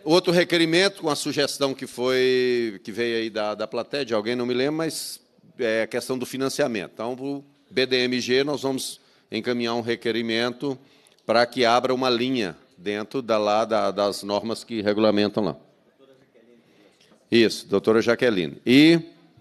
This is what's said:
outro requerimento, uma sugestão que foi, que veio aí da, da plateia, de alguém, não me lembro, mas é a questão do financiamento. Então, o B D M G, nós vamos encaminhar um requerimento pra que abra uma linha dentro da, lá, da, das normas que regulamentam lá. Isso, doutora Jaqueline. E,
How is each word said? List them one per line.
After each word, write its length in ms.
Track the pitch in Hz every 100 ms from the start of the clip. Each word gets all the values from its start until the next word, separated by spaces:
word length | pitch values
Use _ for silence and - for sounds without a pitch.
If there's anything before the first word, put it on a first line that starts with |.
outro 300 | 151 175 180
requerimento, 680 | 175 170 170 165 170 196 190
uma 140 | 160 143
sugestão 580 | 151 143 135 - 139 131
que 100 | 127
foi, 960 | - 127 127 127 127 127 123 113 95
que 80 | -
veio 260 | 104 117 113
aí 120 | 113
da, 240 | 107 107
da 140 | 104 107
plateia, 360 | 117 110 143
de 100 | 123
alguém, 220 | 110 107 123
não 100 | 123
me 80 | 123
lembro, 220 | 139 156
mas 420 | 160 - - - _ _ _ -
é 240 | 113 110
a 40 | 110
questão 300 | 123 - 131
do 80 | 120
financiamento. 680 | 131 135 135 143 107 82
Então, 200 | - 117
o 300 | 127 139 143 139 _ _
B 160 | 110 127
D 120 | 127 123
M 140 | 127
G, 240 | 110 127
nós 200 | 143 135
vamos 360 | 135 131 - - _ _ _
encaminhar 440 | 107 117 120 117 117
um 60 |
requerimento 960 | 113 117 117 110 117 113 120 120 143 127 - _ _ _ -
pra 200 | 113 120
que 180 | 127
abra 300 | 117 120 127
uma 160 | 127 131
linha 480 | 117 127 131 92 78 _ _
dentro 460 | 90 104 107 139
da, 160 | 113 110
lá, 280 | 104 107 113
da, 260 | 107 98
das 320 | 95 101 98
normas 400 | 101 104 113 110
que 180 | - 113
regulamentam 600 | 104 104 110 104 104 110
lá. 140 | 95 73 _ _ _ _ _ _ _ 120 113 120 _ _ _ _ _ _ -
Isso, 380 | 117 104 - -
doutora 340 | 98 107 110
Jaqueline. 560 | 107 117 123 95 76 69 117
E, 340 | 131 156 165 165 - _ _